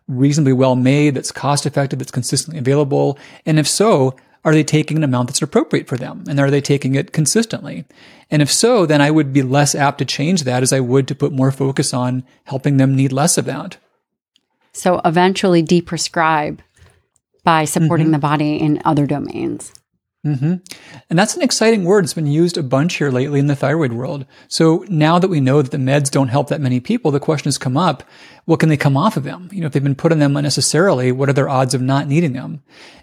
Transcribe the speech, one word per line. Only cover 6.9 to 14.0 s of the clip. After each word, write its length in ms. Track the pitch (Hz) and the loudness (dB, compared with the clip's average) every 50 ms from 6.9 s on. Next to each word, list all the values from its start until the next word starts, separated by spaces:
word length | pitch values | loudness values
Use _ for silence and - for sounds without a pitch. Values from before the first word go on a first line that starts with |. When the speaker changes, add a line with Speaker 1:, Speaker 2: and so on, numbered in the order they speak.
| 135 | -2
Speaker 1:
it 200 | 139 - - - | -2 -2 -4 -2
consistently? 720 | 156 151 - - 220 226 - - - - 151 170 170 151 _ _ - - - - - _ - | -2 -2 0 0 0 -2 -2 -6 -12 -12 -12 -14 -14 -16 _ _ -20 -20 -20 -20 -20 _ -2
And 140 | 151 151 147 | 0 2 2
if 80 | 135 | 2
so, 340 | - - - 233 254 214 175 | 2 0 2 2 4 2 2
then 160 | 151 151 147 | 2 4 2
I 80 | 143 147 | 4 4
would 240 | 156 156 147 135 135 | 4 2 0 2 0
be 80 | 143 | 0
less 320 | 131 127 131 143 143 139 - | 0 2 2 2 2 2 0
apt 240 | 147 139 139 135 - | 0 0 0 0 -2
to 80 | 143 | -6
change 380 | - - - 139 165 190 165 139 | -6 -4 -4 -2 -2 0 -2 -2
that 180 | 127 123 127 | -2 -2 0
as 100 | 131 127 | 0 0
I 80 | 139 135 | 0 0
would 280 | 127 120 127 139 131 - | 0 2 2 0 0 0
to 80 | 139 | -4
put 160 | - 143 143 | -4 -4 -4
more 200 | 139 131 131 135 | 0 0 0 0
focus 420 | 135 - 139 135 135 - 139 - - | 0 0 -2 -2 -2 -2 -4 -2 -2
on 280 | 123 123 127 131 127 - _ _ _ _ | -2 -2 -2 -4 -4 -8 _ _ _ _
helping 340 | - 135 131 - 147 143 135 | -8 -8 -4 -2 0 2 2
them 180 | 131 135 135 | 2 2 2
need 160 | 131 135 135 | 2 0 0
less 280 | 131 135 147 170 - - | 0 0 0 0 0 -2
of 60 | 123 | -4
that. 320 | 139 139 175 196 190 - _ _ _ _ _ | -6 -8 -10 -10 -12 -16 _ _ _ _ _